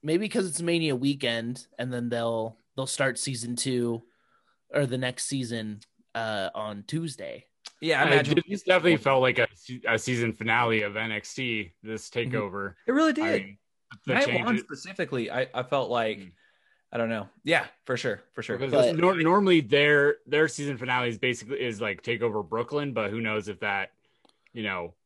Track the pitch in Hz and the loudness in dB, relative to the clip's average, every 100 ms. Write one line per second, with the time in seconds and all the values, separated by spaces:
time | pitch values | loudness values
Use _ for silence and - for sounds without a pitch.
0 | 147 165 208 233 190 147 170 170 160 131 | 0 0 0 -2 -2 -2 0 0 0 0
1 | 135 139 131 117 117 123 - - 123 123 | 0 0 -2 -2 -4 -8 -12 -10 -6 -4
2 | 120 117 117 117 113 113 _ - 131 - | -4 -2 -2 -2 -4 -8 _ -8 -6 -2
3 | 135 120 - 131 120 120 - 123 120 117 | -2 -2 -6 -6 -6 -4 -2 0 0 -2
4 | - _ _ _ _ _ _ - 139 127 | -8 _ _ _ _ _ _ -2 0 -2
5 | 127 123 - 139 120 117 107 104 - _ | -4 -4 -6 -4 -4 -6 -8 -10 -14 _
6 | _ 117 113 107 95 - 107 104 98 156 | _ -6 -4 -2 -4 -6 -8 -10 -6 -6
7 | 165 127 82 60 _ _ - _ 156 147 | -6 -8 -12 -14 _ _ -20 _ 0 2
8 | 151 143 143 156 165 202 - 185 165 156 | 6 6 6 2 0 -6 4 6 6 4
9 | 139 135 127 123 117 - - 123 113 113 | 6 4 4 4 0 0 -14 -8 0 0
10 | - 123 117 107 110 113 120 113 104 101 | 0 0 0 -2 0 2 4 2 0 -4
11 | 113 107 - - 131 110 98 _ 107 110 | -4 -6 -8 -8 -4 -4 -6 _ -10 -10
12 | - 123 120 117 104 95 98 - - 262 | -6 -4 -2 -2 -4 -6 -8 -8 -2 2
13 | 320 285 320 277 196 202 _ _ _ - | 4 2 0 0 -2 -16 _ _ _ -16
14 | - - 277 120 226 214 - 139 180 190 | -2 0 2 0 2 0 -2 -12 -12 -6
15 | 160 135 117 123 127 123 127 143 113 120 | -4 -2 -4 -4 -4 -4 -2 -2 0 0
16 | 110 101 92 85 _ _ _ _ _ 120 | 0 -4 -10 _ _ _ _ _ _ -4
17 | 117 110 101 _ - 160 - _ - 127 | -2 -2 -8 _ 0 0 0 _ -6 -4
18 | 131 101 _ - 120 104 135 139 - 160 | -2 -4 _ -14 -6 -4 0 4 4 4
19 | 180 185 160 190 196 175 123 139 147 147 | 2 4 4 4 6 4 6 4 6 6
20 | 143 143 - 147 156 - 143 131 127 123 | 4 2 0 2 2 0 -6 -6 -2 0
21 | 123 110 165 - 107 139 123 107 110 98 | 0 0 -2 -2 -4 -4 -4 -2 -4 -4
22 | - 117 117 107 92 110 120 147 143 117 | -4 -2 0 -2 -4 -4 -2 -2 -2 -2
23 | 104 110 113 107 98 90 107 98 95 _ | -2 -2 -2 -2 -4 -6 -4 -2 -4 _
24 | _ _ _ _ _ 120 107 92 85 - | _ _ _ _ _ -8 -6 -4 -8 -14